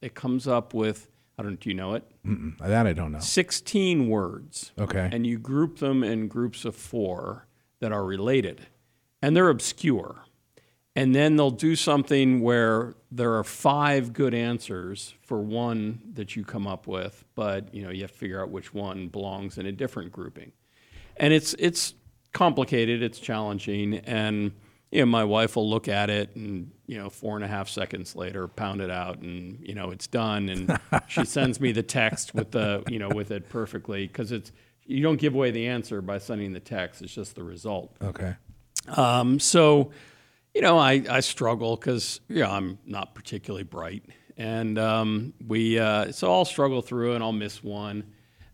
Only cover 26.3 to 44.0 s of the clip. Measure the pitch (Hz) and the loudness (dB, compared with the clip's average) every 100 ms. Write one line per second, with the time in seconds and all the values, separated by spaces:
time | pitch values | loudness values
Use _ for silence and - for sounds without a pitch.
26.3 | 113 107 95 87 - - 113 98 - 107 | -8 -8 -8 -10 -14 -12 -10 -12 -10 -8
27.3 | 107 101 101 95 - 95 92 90 - 90 | -6 -4 -6 -6 -6 -6 -8 -10 -8 -8
28.3 | 95 90 - 101 98 92 90 90 87 87 | -6 -8 -6 -6 -4 -4 -4 -6 -10 -10
29.3 | 87 90 113 - 104 92 92 - 120 110 | -10 -12 -14 -12 -10 -8 -10 -6 -4 -2
30.3 | 104 98 92 92 - - 135 - - 117 | -2 -2 -2 -2 -4 -2 -4 -2 -2 -2
31.3 | 147 131 117 127 113 - 127 110 - - | 0 0 2 0 0 0 0 0 0 -4
32.3 | 107 104 117 104 101 - 107 101 104 101 | -4 -2 0 0 -2 -4 -4 -2 -2 -4
33.3 | 101 - 117 107 104 - 98 98 - 107 | -6 -6 -6 -6 -8 -6 -6 -6 -6 -6
34.3 | 117 - - _ _ - 131 156 151 147 | -6 -8 -18 _ _ -6 0 2 4 2
35.3 | 131 127 113 117 123 - 104 92 101 98 | 2 2 0 -2 -4 -4 -6 -4 -6 -4
36.3 | 107 98 90 - 95 87 - 92 - 95 | -6 -4 -8 -8 -6 -6 -8 -14 -12 -12
37.3 | - 87 87 110 95 - - 98 - 92 | -12 -14 -10 -6 -6 -8 -8 -8 -6 -8
38.3 | - - - _ - - - 123 123 123 | -8 -14 -20 _ -12 -2 2 4 4 4
39.3 | 139 - 175 151 147 139 - - - _ | 2 6 8 10 8 4 -4 -20 -20 _
40.3 | _ _ 427 175 165 135 135 113 127 - | _ _ 4 6 8 8 6 4 0 0
41.3 | - 117 117 113 113 - 120 - - - | 0 0 2 0 -2 0 -2 -2 -8 -4
42.3 | 190 104 98 92 95 - 101 92 - - | 0 2 0 -4 -6 -10 -8 -8 -12 -12
43.3 | 104 - 95 85 82 82 98 | -10 -8 -10 -10 -10 -8 -10